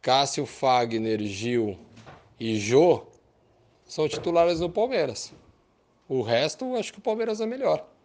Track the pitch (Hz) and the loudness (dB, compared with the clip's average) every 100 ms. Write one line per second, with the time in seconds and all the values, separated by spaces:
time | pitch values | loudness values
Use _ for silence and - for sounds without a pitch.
0 | - 131 143 - 135 - 131 123 120 113 | 2 2 2 -2 -6 -2 2 4 2 -2
1 | 110 110 107 98 117 120 107 90 - - | -2 -2 -2 -4 -2 0 -2 -6 -16 -20
2 | - - _ _ 113 110 104 127 175 127 | -20 -20 _ _ -4 -2 2 4 6 4
3 | - _ _ _ _ _ _ _ _ - | -2 _ _ _ _ _ _ _ _ -4
4 | 151 - 190 170 170 165 175 175 240 233 | -4 -2 0 4 4 2 -2 -2 -2 0
5 | 143 110 - - _ _ _ _ _ _ | -2 -4 -14 -18 _ _ _ _ _ _
6 | _ 131 110 117 147 - 254 247 - - | _ -4 0 0 0 -4 -6 -6 -6 -6
7 | 233 220 226 214 220 262 233 156 - _ | -6 -4 -4 -4 -6 -2 -2 -2 -6 _